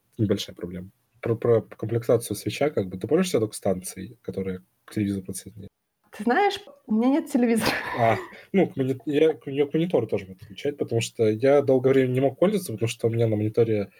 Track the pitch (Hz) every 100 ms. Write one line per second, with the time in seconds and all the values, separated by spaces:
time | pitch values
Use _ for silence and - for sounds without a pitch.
0 | _ - 104 101 - - 90 90 95 _
1 | _ _ - 113 120 113 - - 107 117
2 | 117 120 - 101 - - 143 151 95 95
3 | 110 165 185 135 107 - 104 92 92 -
4 | 95 - - 95 95 92 - _ - -
5 | 101 98 92 92 - 107 98 - _ _
6 | _ - 214 277 403 - - - - 214
7 | 247 294 - 247 240 226 - - - -
8 | 113 104 - - - 196 143 - 131 127
9 | - 143 160 151 - 139 143 160 175 147
10 | 110 104 92 95 - 95 139 147 107 117
11 | 113 - 110 107 135 143 123 131 131 131
12 | 127 127 135 131 180 202 185 110 113 -
13 | 117 113 113 107 107 117 113 104 98 _